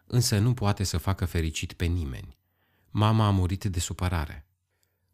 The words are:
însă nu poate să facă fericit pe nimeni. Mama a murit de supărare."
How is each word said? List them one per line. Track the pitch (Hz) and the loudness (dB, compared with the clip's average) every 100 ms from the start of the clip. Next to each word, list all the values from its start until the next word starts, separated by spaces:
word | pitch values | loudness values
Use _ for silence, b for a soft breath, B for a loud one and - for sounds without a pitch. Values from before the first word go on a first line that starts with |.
| b | b
însă | 123 120 104 | 0 2 4
nu | 113 | 2
poate | 123 101 101 | 2 0 0
să | 95 85 | 0 -2
facă | 98 92 92 | -2 0 0
fericit | 87 80 - 87 | 0 -2 -2 -8
pe | - 85 | -2 -2
nimeni. | 87 71 60 - - _ _ _ _ _ | 0 -4 -8 -12 -18 _ _ _ _ _
Mama | - 104 110 107 | 0 4 4 4
a | |
murit | 98 90 98 | 4 2 -2
de | 104 87 | -4 -4
supărare." | - 90 90 87 76 - - _ _ _ _ _ _ | -4 -2 -2 -2 -4 -10 -18 _ _ _ _ _ _